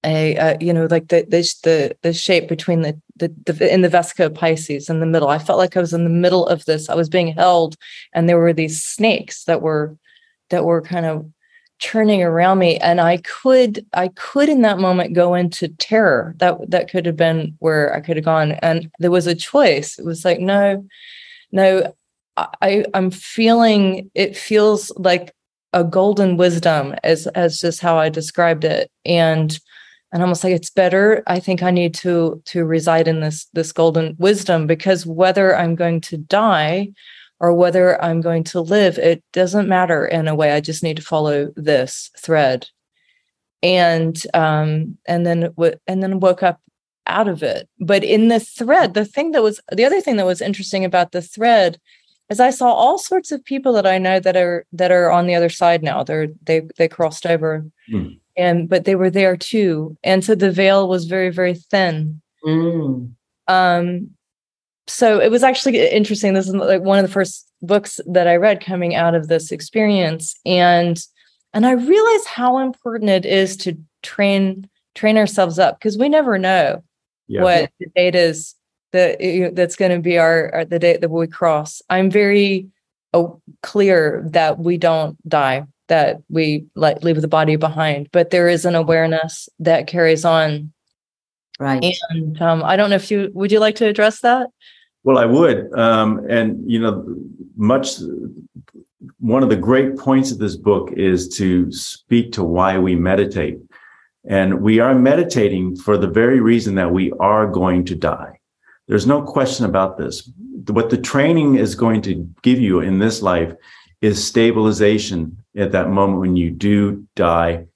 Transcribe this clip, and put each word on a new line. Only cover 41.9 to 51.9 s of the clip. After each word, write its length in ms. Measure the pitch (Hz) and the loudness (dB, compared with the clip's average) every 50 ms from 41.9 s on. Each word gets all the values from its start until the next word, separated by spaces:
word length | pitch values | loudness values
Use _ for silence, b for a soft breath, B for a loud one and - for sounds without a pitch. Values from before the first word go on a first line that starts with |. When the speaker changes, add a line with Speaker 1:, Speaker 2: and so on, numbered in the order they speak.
| - - - - _ | -8 -14 -16 -18 _
Speaker 1:
thread." 520 | - - - 160 156 147 131 127 123 - - _ _ _ _ _ _ _ _ _ _ _ _ _ _ _ _ _ _ | -18 -4 -2 0 2 2 2 0 -2 -6 -12 _ _ _ _ _ _ _ _ _ _ _ _ _ _ _ _ _ _
And, 600 | - 180 185 180 175 170 165 165 165 160 165 160 - - - | 0 0 2 4 2 2 2 0 0 -2 -4 -6 -10 -2 0
um, 640 | 175 160 156 156 151 151 156 156 156 160 160 - _ _ | 0 2 2 2 0 0 0 -2 -4 -4 -6 -10 _ _
and 200 | - 170 175 170 | -4 -2 -2 0
then, 160 | 170 170 170 | 0 0 0
w-, 360 | 170 165 165 165 165 165 - - _ | -2 -4 -2 0 0 0 0 -2 _
and 160 | - 185 190 | -6 -4 -4
then 200 | 190 190 190 190 | -2 -2 -2 0
woke 220 | 190 185 180 180 196 | 2 2 2 2 0
up 180 | 180 170 _ _ _ _ _ _ _ _ _ _ | -2 -2 _ _ _ _ _ _ _ _ _ _
out 200 | - - 196 220 | -4 -2 0 0
of 160 | 202 175 156 156 | -2 -2 -4 -4
it. 240 | 127 87 - - _ _ _ | -4 -4 -6 -10 _ _ _
But 240 | 208 165 202 196 - | -2 0 0 0 2
in 240 | - - 214 226 226 | 2 2 4 4 4
the 100 | 233 220 | 2 2
thread, 540 | 226 - - - 240 226 294 370 320 214 180 | -2 -6 -12 -10 -2 2 2 2 2 2 0
the 100 | 208 214 | -4 -4
thing 280 | 208 _ 277 294 330 | -4 _ -6 -4 -2
that 120 | 311 294 220 | 0 0 0
was, 160 | 214 208 - _ - | 0 -2 -4 _ -8
the 140 | - 185 233 | -2 0 0
other 160 | 277 349 392 | 2 2 0
thing 160 | 359 - 247 | 0 -2 -2
that 100 | 208 190 | 0 0
was 140 | 185 180 175 | 0 -2 -2
interesting 440 | - 202 196 196 196 - - 190 190 | -4 -6 -6 -6 -8 -6 -4 -4 -4
about 260 | 180 185 180 175 175 | 0 0 0 0 0
the 100 | - 180 | -4 -10
thread 560 | 170 - - 208 220 240 233 220 190 175 170 _ _ _ | -10 -10 -8 -2 0 2 4 4 2 2 -2 _ _ _